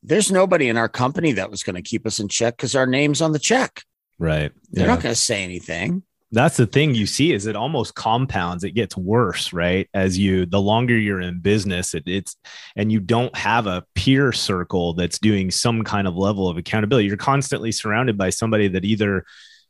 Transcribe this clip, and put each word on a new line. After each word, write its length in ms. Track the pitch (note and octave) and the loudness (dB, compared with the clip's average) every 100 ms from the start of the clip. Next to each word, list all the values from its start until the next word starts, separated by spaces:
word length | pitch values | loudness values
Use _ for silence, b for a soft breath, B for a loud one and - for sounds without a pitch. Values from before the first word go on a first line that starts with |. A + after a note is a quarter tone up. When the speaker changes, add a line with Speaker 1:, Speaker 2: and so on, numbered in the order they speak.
Speaker 1:
there's 280 | - F3+ F#3+ | 2 2 4
nobody 360 | F#3+ F#3+ F3+ C3 | 4 4 4 2
in 80 | A2+ | 2
our 100 | A2+ | 0
company 440 | - B2+ E3 E3 | 0 0 2 0
that 180 | G#2 G2 | 0 -4
was 140 | G2 | -6
gonna 180 | - F2+ | -8 -8
keep 240 | - A2+ A2+ | -6 -6 -4
us 140 | G#2+ | -4
in 80 | G2+ | -4
check 280 | - A#2 A#2+ | 0 0 0
'cause 180 | B2 C3+ | -2 0
our 100 | B2+ | 2
name's 360 | C3 D3 C#3 | 2 2 2
on 80 | D#3+ | 0
the 80 | D3+ | 0
check. 420 | - B3 B3+ - - _ _ _ | 2 2 0 -6 -20 _ _ _
Speaker 2:
Right. 320 | A#2 D2+ D2 _ _ | 0 0 -2 _ _
Speaker 1:
They're 140 | - F#2 | 0 2
Speaker 3:
Yeah. 80 | |
Speaker 1:
not 80 | B3 | 2
gonna 140 | B2 A2+ | 0 -2
say 280 | - G#2 | 0 -2
anything. 600 | F#2 F2+ - E2 G2 F3+ - _ _ | -4 -10 -8 -4 -2 -4 -6 _ _
Speaker 2:
That's 260 | A2 C3 - | 2 2 4
the 100 | A#2+ | 2
thing 260 | C3+ D#3 | 4 2
you 140 | A#2 G2+ | 2 0
see 260 | - D#3 | 2 2
is 140 | A#2 G#2 | 2 -2
it 80 | G#2 | -4
almost 400 | B2+ D#3 G#2+ - | -2 -2 -4 -4
compounds. 680 | A2+ A#2 C3 G2+ F2 F2+ | -2 0 0 -2 -2 -4
It 120 | F#2+ F#2+ | -4 -2
gets 200 | G#2 - | -4 -4
worse, 560 | F#2 A2+ A#2 - - | 0 2 2 -2 -6
right? 380 | F2 F2 F#2 G2 G2+ | -2 0 0 -2 0
As 200 | F#2+ F2+ | 0 2
you, 260 | G2 F#2+ F2 | 2 2 2
the 160 | F#2+ | 0
longer 340 | G2 A2+ B2 A#2+ | 2 2 2 0
you're 240 | G#2 G2 | 0 -2
in 200 | F2+ F2+ | -6 -4
business, 560 | F2+ G#2+ G2 F2+ F2 E2+ | 0 0 0 -4 -4 -6
it, 80 | D2+ | -4
it's, 300 | F#2+ F#2 - B B B - | -6 -6 -16 B B B -4
and 160 | G#2+ | 0
you 80 | A2 | 0
don't 360 | F2+ A#2 B2+ - | 2 0 0 -2
have 300 | G2+ A#2 G#2+ | 0 0 0
a 180 | F2+ - - | -4 -4 -2
peer 360 | - C3+ C#3 | 2 4 4
circle 600 | A2+ - F#2+ F2 F#2 E2+ | 0 -2 -2 -2 -2 -2
that's 240 | E2 F2 - | -2 -2 0
doing 320 | A2 G#2 F#2+ | 2 2 0
some 340 | - B2 A2+ | 0 0 0
kind 240 | G#2 G#2 G2 | -2 -2 -2
of 80 | E2+ | 0
level 320 | G2 G2+ F#2 | -2 0 -2
of 80 | E2+ | -2
accountability. 520 | E2+ G#2+ G#2+ C3 G2+ | -4 -2 2 2 2
You're 100 | G2+ | 0
constantly 540 | - C#3 C3+ C3+ A2+ | 0 0 0 -4 -4
surrounded 440 | A2 A2 G#2+ B2+ G#2 | -4 -2 0 0 0
by 140 | G2 | -2
somebody 380 | - A2+ A2 G2+ | -2 0 2 2
that 180 | F#2 G2 | 0 0
either 400 | G#2+ G#2 F#2+ - B B B B | 0 0 0 -4 B B B B